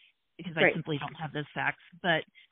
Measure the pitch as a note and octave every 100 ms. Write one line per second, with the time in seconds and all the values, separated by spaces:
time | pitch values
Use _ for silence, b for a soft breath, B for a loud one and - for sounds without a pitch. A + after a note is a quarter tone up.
0 | b b _ - F3 D#3+ D#3+ E3 D#3+ D3
1 | C#3+ - D#3 D3+ D3 C#3+ C#3 - - E3+
2 | F#3 D#3 - b b